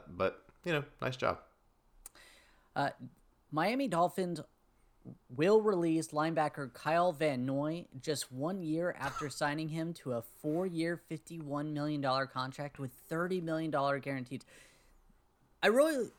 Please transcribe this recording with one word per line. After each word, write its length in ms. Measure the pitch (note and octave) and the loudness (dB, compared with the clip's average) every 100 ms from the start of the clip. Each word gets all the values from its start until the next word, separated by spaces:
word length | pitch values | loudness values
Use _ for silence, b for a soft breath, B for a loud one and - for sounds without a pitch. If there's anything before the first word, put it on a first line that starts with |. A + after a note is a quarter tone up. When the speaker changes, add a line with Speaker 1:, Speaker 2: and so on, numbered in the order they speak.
| - | -6
Speaker 1:
but, 340 | F2 F#2+ - - - | -2 -2 -2 -12 -12
you 80 | F3 | -4
know, 100 | D#3 C3+ - | -2 -4 -6
nice 160 | B2 C3 | -6 -2
job. 220 | A#2+ E2+ - _ _ _ _ - - - b b b b b - | -2 -2 -8 _ _ _ _ -20 -20 -20 b b b b b -2
Speaker 2:
Uh, 140 | C#3 - - - _ _ _ | -2 -4 -14 -18 _ _ _
Miami 380 | D3 F3+ B3+ C4+ | 0 0 0 0
Dolphins 520 | E3+ F3 - F3+ E3 - _ _ _ _ _ - - - | 2 2 2 -2 -4 -8 _ _ _ _ _ -20 -18 -10
will 260 | B2+ E3+ A3 | 2 6 6
release 480 | G#3+ F#3 E3+ D#3+ D#3+ | 6 4 4 2 0
linebacker 640 | D3 D#3 D#3+ D3+ - C3+ | 0 2 2 0 0 -10
Kyle 380 | - D3+ E3 F3+ | -6 2 4 4
Van 320 | D3 D#3 C3 B2+ | 4 2 2 0
Noy 400 | C3+ D3 E3+ - C3+ | 0 0 -4 -8 -10
just 300 | - D3 - | -4 -4 -4
one 320 | B2+ D3+ G3 | -4 -4 -4
year 320 | E3 D#3+ F3 - | -2 -2 -2 -2
after 300 | C3+ - D3+ | -4 -4 -6
Speaker 1:
<laughs> 20 | |
Speaker 2:
signing 380 | - D3+ D3 D#3+ | -2 -2 0 -2
him 220 | D#3+ E3 | -4 -4
to 180 | E3+ C#3 | -6 -4
a 100 | A#2+ - - | -4 -6 -8
four-year, 580 | D3+ D#3 F#3+ E3 E3 E3+ - | -2 -2 -2 -2 -2 -2 -6
fifty-one 640 | D#3+ - E3 D3 D3 D3+ | -12 -10 -12 -6 -4 -2
million 280 | D3 D3 D3+ | -2 -2 0
dollar 260 | C#3 C3 C3+ | 2 2 0
contract 520 | C3 C3 C3 C#3+ - | -4 -6 -6 -8 -6
with 140 | C3 - - | -10 -10 -6
thirty 320 | E3 F3 F#3 | -2 -2 -2
million 300 | D#3+ D#3+ D#3+ | -2 -2 0
dollar 280 | C#3+ C#3 C#3 | 2 2 0
guaranteed. 460 | C#3 C3+ B2 C3 - b b b b b _ _ _ _ _ _ | -2 -6 -6 -10 -12 b b b b b _ _ _ _ _ _
I 40 | F#3+ | 6
really 400 | A#3 D#4 C#4+ G3+ | 8 6 4 -2